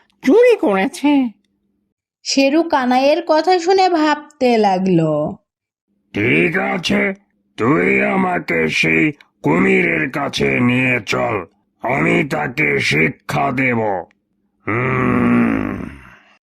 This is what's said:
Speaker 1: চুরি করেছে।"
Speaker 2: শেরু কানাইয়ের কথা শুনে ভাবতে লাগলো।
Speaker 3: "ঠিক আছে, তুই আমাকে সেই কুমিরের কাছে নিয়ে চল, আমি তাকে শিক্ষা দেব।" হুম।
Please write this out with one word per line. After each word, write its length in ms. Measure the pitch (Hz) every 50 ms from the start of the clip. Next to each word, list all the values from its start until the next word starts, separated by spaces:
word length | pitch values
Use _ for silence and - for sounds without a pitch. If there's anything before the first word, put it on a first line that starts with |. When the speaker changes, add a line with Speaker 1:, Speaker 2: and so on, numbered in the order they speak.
| _ _ _ _ -
Speaker 1:
চুরি 300 | - 294 440 494 508 453
করেছে।" 720 | 392 - 269 196 190 190 269 - - - 285 294 277 262 240 202 _ _ _ _ _ _ _ _ _ _ _ _ _ _ _ _ _ -
Speaker 2:
শেরু 380 | - - 269 269 269 277 320 330
কানাইয়ের 600 | 339 - 277 254 247 254 254 269 277 302 339 -
কথা 320 | - 311 311 311 359 370 359
শুনে 300 | 330 339 392 381 370 370
ভাবতে 680 | 349 320 302 311 294 302 294 - _ _ 262 247 240 226
লাগলো। 800 | 208 202 190 185 190 190 180 165 160 156 151 147 151 156 196 - _ _ _ _ _ _ _ _ _ _ _ _ _ _ -
Speaker 3:
"ঠিক 440 | 101 104 120 139 160 175 180 160 190
আছে, 560 | 190 196 196 190 165 - 202 202 202 202 190 - _ _ _ _ _ _ _
তুই 480 | - - - 151 175 180 185 202 196 202
আমাকে 640 | 208 196 190 190 185 180 175 156 - 170 165 160 156
সেই 440 | 151 - - 160 160 165 165 156 143 - - _ _ _ -
কুমিরের 680 | 139 156 175 190 196 190 185 180 170 165 165 156 139
কাছে 500 | 127 147 143 135 - - 143 139 135 131
নিয়ে 400 | 123 123 123 127 127 127 127 120 -
চল, 400 | - - 127 123 120 117 101 85 - _ _ _ _ _ _ -
আমি 460 | 113 131 143 156 170 175 170 165 139
তাকে 500 | 160 151 147 139 123 139 151 147 143 139
শিক্ষা 760 | 120 - 139 151 160 156 - - _ - - 143 139 139 131
দেব।" 260 | 127 135 131 120 117 110 107 98 90 82 - _ _ _ _ _ _ _ _ _ _ _
হুম। 1200 | - 104 120 127 131 127 127 127 123 123 123 120 120 120 120 117 117 110 107 104 101 101 95 92 - 71 69 - - - - _ _ _ _